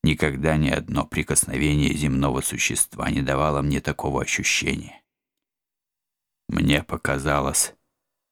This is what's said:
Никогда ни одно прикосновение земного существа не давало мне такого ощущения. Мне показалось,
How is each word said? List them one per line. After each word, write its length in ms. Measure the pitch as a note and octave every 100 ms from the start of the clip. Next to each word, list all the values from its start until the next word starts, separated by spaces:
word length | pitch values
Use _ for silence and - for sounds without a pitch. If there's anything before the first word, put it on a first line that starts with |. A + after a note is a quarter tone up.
Никогда 520 | D2+ D#2 D#2 C2+ D2+ D#2
ни 140 | D2
одно 360 | D2+ - C#2 -
прикосновение 880 | - D#2 - - C2 D2 D2 D2
земного 480 | D#2 D2+ C2+ C#2 B1+
существа 680 | - - - - - - C#2+
не 100 | C#2+
давало 400 | C2+ C2+ D2+ C#2+
мне 200 | C#2+ C#2
такого 400 | - D2 D2 C2
ощущения. 800 | - - - - - C#2+ D#2 - _ _ _ _ _ _ _ _ _ _ _ _ _ _ _
Мне 360 | - D2+ C#2+
показалось, 920 | - - - C#2 C#2+ C#2+ C#2 C#2+ - - _ _ _ _ _